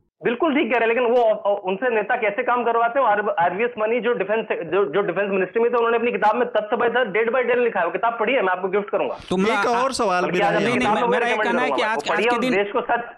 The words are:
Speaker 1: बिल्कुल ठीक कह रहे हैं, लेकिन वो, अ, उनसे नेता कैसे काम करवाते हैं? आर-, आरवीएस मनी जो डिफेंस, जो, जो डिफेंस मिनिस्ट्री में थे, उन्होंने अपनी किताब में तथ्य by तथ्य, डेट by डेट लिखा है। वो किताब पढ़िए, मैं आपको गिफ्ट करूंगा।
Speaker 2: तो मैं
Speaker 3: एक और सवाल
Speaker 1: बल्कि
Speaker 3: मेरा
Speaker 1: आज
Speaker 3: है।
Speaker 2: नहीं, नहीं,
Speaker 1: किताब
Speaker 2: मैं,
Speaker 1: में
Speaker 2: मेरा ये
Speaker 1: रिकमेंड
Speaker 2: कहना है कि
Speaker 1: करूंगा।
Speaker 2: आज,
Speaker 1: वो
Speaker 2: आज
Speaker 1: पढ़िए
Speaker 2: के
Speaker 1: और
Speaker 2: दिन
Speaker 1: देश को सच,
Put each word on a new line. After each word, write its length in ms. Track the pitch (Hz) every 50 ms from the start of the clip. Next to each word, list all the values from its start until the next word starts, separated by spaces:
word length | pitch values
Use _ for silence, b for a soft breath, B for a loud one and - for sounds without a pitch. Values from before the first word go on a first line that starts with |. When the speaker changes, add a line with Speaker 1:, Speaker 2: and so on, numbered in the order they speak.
| _ _ _ - -
Speaker 1:
बिल्कुल 320 | - 240 233 349 330 254
ठीक 180 | 294 - 220 254
कह 60 | 233
रहे 100 | 226 220
हैं, 60 | 233
लेकिन 220 | 254 247 226 240 247
वो, 60 | 233
अ, 380 | 220 208 214 - 202 202 196 -
उनसे 300 | 185 196 190 262 247 220
नेता 200 | 214 196 208 247
कैसे 280 | - 220 202 202 262 247
काम 200 | 247 240 247 233
करवाते 360 | 233 226 233 233 233 233 277
हैं? 80 | 262 220
आर-, 220 | 208 208 202 196 - 165
आरवीएस 300 | 170 180 175 190 233 240 240 214
मनी 200 | 214 214 233 247
जो 140 | 202 240 240
डिफेंस, 320 | 190 190 190 214 226 220 -
जो, 420 | 214 156 175 160 160 196 202 196 147
जो 80 | 196
डिफेंस 300 | 196 170 170 185 208 196
मिनिस्ट्री 320 | 196 190 180 180 - 226 233
में 80 | 240
थे, 40 | 233
उन्होंने 220 | 240 233 233 233 226
अपनी 140 | 226 240
किताब 240 | 196 196 208 214 220
में 120 | 240 240 -
तथ्य 280 | - 214 208 - 254 208
by 80 | 226
तथ्य, 200 | 233 220 247 254
डेट 240 | 208 175 214 233 226
by 100 | 226 262
डेट 180 | 247 233 247 240
लिखा 220 | 247 233 220 196
है। 60 | 170
वो 60 | 170
किताब 260 | 165 185 - 233 233 233
पढ़िए, 220 | 214 214 269 254
मैं 80 | 196 190
आपको 180 | 185 180 185 190
गिफ्ट 220 | 175 208 202 -
करूंगा। 280 | - 180 151 120 101 - - -
Speaker 2:
तो 80 | 180 190
मैं 240 | 190 220 233 202
Speaker 3:
एक 40 | 196 262
और 260 | 240 233 254 269 247
सवाल 300 | - 240 196 180 180 180
Speaker 1:
बल्कि 100 | - 175
Speaker 3:
मेरा 140 | 180 202 -
Speaker 1:
आज 60 | -
Speaker 3:
है। 60 | 214
Speaker 2:
नहीं, 100 | 202 233
नहीं, 100 | 247 240
Speaker 1:
किताब 160 | 247 - 214
Speaker 2:
मैं, 60 | 226
Speaker 1:
में 80 | 247 233
Speaker 2:
मेरा 160 | 247 233 240
ये 60 | 240
Speaker 1:
रिकमेंड 200 | 233 214 214 226
Speaker 2:
कहना 100 | 233 240
है 100 | 254 254
कि 0 |
Speaker 1:
करूंगा। 200 | - 247 240 214
Speaker 2:
आज, 60 | 226 220
Speaker 1:
वो 40 |
Speaker 2:
आज 80 | 214 -
Speaker 1:
पढ़िए 200 | 165 208 214 240
Speaker 2:
के 60 | 240
Speaker 1:
और 60 | 233
Speaker 2:
दिन 120 | 240 262 247
Speaker 1:
देश 140 | 190 202 202 -
को 60 | 247
सच, 180 | - - 240 240 233 - -